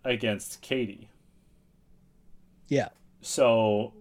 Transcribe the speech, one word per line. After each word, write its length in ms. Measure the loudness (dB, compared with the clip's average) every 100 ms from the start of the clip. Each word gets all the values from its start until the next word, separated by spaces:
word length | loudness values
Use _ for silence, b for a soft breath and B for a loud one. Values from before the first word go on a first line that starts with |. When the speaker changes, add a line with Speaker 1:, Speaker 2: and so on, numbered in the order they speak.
Speaker 1:
against 560 | -4 -2 -2 -4 -6 -12
Katie. 480 | -4 -4 -4 -8 -20 -20 _ _ _ _ _ _ _ -20 _ _ -20 -20 -20 _ -4
Speaker 2:
Yeah. 200 | -2 -2 -8 -20 _
Speaker 1:
So 720 | -6 2 4 6 4 2 -2 -10